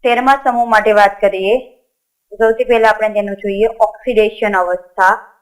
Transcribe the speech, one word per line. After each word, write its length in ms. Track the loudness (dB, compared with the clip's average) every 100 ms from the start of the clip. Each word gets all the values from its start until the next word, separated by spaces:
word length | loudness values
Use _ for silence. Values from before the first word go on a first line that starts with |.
તેરમા 380 | 0 0 0 0
સમૂહ 260 | 0 -2 0
માટે 240 | 2 2
વાત 200 | 4 2 2
કરીએ, 320 | -2 -2 -2 -2 -4 _ _ _ _ _
તો 100 | _ -2
સૌથી 280 | -2 0
પહેલા 260 | 0 2 2
આપણે 240 | 0 -2
તેનું 220 | -4 -6 -6
જોઈએ 320 | -6 -2 -2 0
ઓક્સિડેશન 760 | -4 -2 -2 0 0 -2 -4
અવસ્થા. 600 | -2 -2 -6 -8 0 0 0 -6 _